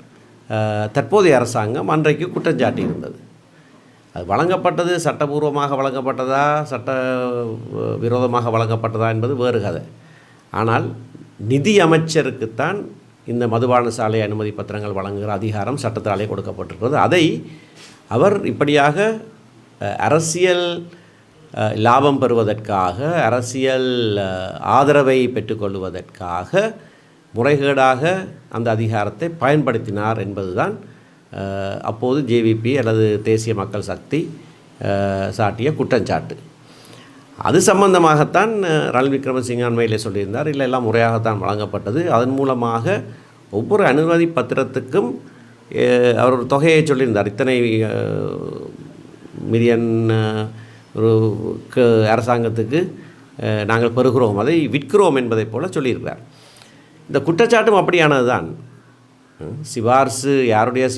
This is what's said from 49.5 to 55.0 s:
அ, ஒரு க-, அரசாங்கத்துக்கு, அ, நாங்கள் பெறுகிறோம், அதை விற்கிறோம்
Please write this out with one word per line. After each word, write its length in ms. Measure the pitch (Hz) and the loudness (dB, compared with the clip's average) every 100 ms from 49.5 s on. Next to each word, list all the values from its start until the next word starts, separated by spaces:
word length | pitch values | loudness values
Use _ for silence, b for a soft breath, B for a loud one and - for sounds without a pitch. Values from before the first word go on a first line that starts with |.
| 113 117 117 117 113 113 | 2 4 2 2 0 2
அ, 360 | 110 110 107 110 B B B B | 2 0 -2 -6 B B B B
ஒரு 420 | 107 113 110 110 95 87 87 - | 0 2 4 2 -2 -6 -8 -4
க-, 120 | 131 | 2
அரசாங்கத்துக்கு, 1080 | 120 110 107 113 117 120 113 113 107 151 185 B B B B - | 4 4 4 2 2 0 0 -2 -2 -2 -2 B B B B -8
அ, 220 | 110 107 | -4 -2
நாங்கள் 280 | 104 113 117 120 | 0 2 2 2
பெறுகிறோம், 400 | 127 120 113 101 | 2 4 2 2
அதை 320 | 120 170 135 | 2 2 0
விற்கிறோம் 480 | 135 - 202 | -2 2 4